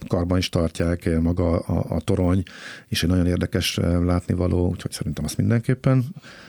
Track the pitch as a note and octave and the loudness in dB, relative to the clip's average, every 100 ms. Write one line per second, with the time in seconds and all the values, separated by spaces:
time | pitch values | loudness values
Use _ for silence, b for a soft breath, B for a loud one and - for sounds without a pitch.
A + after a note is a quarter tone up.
0 | - F#2 F2 F#2 F2+ F2+ E2 - E2+ E2+ | -4 -2 2 0 0 0 0 0 -2 0
1 | - E2 E2 F2 E2+ E2+ - F2 - E2+ | 0 2 2 2 2 0 0 -2 -2 -2
2 | - F2+ F2 F#2+ F2+ B B B B - | 0 2 2 2 -2 B B B B -2
3 | E2 F2+ F2 F2 F2+ F#2 - - F2 F2 | 2 2 2 2 0 -2 -2 0 0 2
4 | F2 F2 - F2+ F2+ F2+ F2+ F2 - - | 2 0 0 0 2 2 0 -2 -8 -8
5 | - D2 D2+ - G2+ A#2 A2+ B2+ C#3 C3 | -6 -6 -6 -2 0 0 0 0 2 2
6 | B2+ - B B | 0 -6 B B